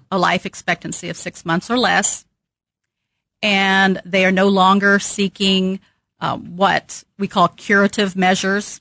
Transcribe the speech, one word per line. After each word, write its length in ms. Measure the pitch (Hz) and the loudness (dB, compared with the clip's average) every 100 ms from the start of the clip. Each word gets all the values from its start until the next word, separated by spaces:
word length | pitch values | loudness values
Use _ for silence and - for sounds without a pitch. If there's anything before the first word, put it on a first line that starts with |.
| _ | _
A 80 | 196 | 0
life 300 | 175 180 190 | 0 0 -4
expectancy 640 | - - 170 160 170 175 | -8 -6 -6 -6 -10 -10
of 80 | 170 | -10
six 280 | 180 - 170 | -12 -10 -4
months 240 | 170 - | -4 -2
or 80 | 247 | -2
less. 480 | 208 175 202 - - _ _ _ _ _ _ _ _ _ _ _ | 2 2 0 -4 -12 _ _ _ _ _ _ _ _ _ _ _
And 580 | 214 196 196 190 196 185 180 | -2 0 2 2 2 0 -2
they 180 | 190 | 0
are 80 | 185 | 2
no 160 | 190 196 | 2 2
longer 520 | 196 185 196 202 202 | 4 4 4 4 2
seeking, 840 | - - 196 - 196 190 185 196 - _ _ _ | 0 -2 -4 -2 0 0 0 -4 -10 _ _ _
uh, 160 | 165 - | -6 -6
what 680 | - 175 190 156 - - - - | -8 -2 0 0 -4 -12 -18 -8
we 80 | 196 | -4
call 220 | 202 170 | 0 0
curative 680 | - - 202 202 - 202 185 | 0 0 2 2 0 -4 0
measures. 640 | 185 185 190 196 - - | 0 0 0 -4 -6 -12